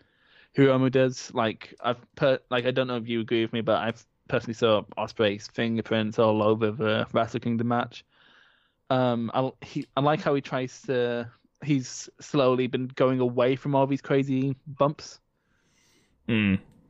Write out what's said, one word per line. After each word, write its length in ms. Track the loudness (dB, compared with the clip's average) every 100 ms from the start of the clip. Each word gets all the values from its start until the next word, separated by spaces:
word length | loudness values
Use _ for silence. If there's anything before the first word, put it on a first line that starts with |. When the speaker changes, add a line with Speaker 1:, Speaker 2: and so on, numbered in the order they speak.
| _ _ _ _ _ 2
Speaker 1:
Hiromu 340 | 4 6 4
does. 400 | 4 2 0 -8
Like, 400 | -2 -2 -2 -14 -6
I've 160 | -4 -4 -8
per-, 240 | -2 0 0 -2
like, 140 | -2
I 60 | 0
don't 160 | 0 -2
know 100 | -4
if 120 | -4
you 120 | -4
agree 220 | 0 0
with 100 | 0
me, 80 | -2
but 220 | 0 0
I've 200 | 0 -6 _ _ _
personally 260 | -4 -4
saw 280 | 0 2 2 0 -8
Ospreay's 520 | -8 0 0 0 -8
fingerprints 680 | -4 -2 -2 -2 -2 0 2
all 240 | 2 4
over 280 | 2 2 0
the 360 | -2 -2 -2 -2
Wrestle 280 | -2 -2 -4
Kingdom 280 | -4 -2 -2
match. 360 | -2 -4 -10 _ _ _ _ _ _ _ _ _
Um, 420 | 0 2 0 -2
I, 160 | -2 -4 -6
he, 240 | -12 -12 -6 0
I 40 |
like 200 | 0 2
how 120 | 0
he 60 | -2
tries 400 | -4 -8 -8 -12
to, 460 | -4 -2 -2 -4 -8 _ _ _
he's 460 | -2 -2 -2 -12 -18 _
slowly 460 | -4 2 4 2 0
been 200 | -2 -6
going 300 | 0 2 2
away 360 | 0 2 2 0
from 180 | 0
all 120 | 2 2
these 160 | 0
crazy 540 | 0 0 2 0 -2 -4 -12
bumps. 540 | 0 0 0 -14 -20 _ _ _ _ _ _ _ _ _ _ -4
Speaker 2:
Mm. 300 | 0 2 0 -4 _